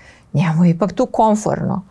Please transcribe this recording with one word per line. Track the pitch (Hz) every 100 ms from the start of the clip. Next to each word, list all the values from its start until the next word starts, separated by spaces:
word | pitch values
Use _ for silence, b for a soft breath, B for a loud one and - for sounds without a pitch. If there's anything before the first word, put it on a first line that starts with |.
| B B _
Njemu | 143 170 156
je | 175
ipak | 165 202
tu | - 254
komforno. | - 220 214 - - - 190 -